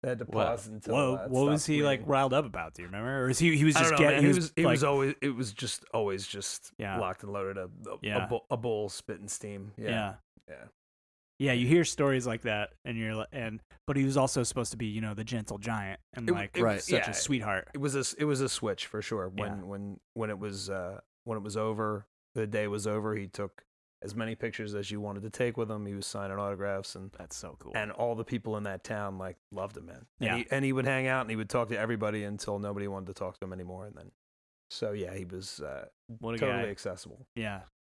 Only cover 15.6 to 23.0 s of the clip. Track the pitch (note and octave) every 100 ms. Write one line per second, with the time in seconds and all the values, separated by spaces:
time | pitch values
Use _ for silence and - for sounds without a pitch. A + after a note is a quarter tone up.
15.6 | A2 A2 G2 G2 _ - A#2 F3 G2+ -
16.6 | A2+ G2+ - F3 E2+ - - C3+ G#2+ F#2+
17.6 | - C#3+ C#3+ C3+ C3 - D3+ C3+ C3 -
18.6 | A2 F#2+ - G#2+ - A2 F#2 F#2+ G#2 G2+
19.6 | F#2 G2+ G2+ G2 _ - A2 G2+ G#2 G2
20.6 | G2 G2 F2+ G2 _ _ - A2 G#2 G#2+
21.6 | A2 G#2+ G#2+ G#2 G#2 _ _ - G#2+ G#2+
22.6 | G#2+ G#2 G#2 G#2+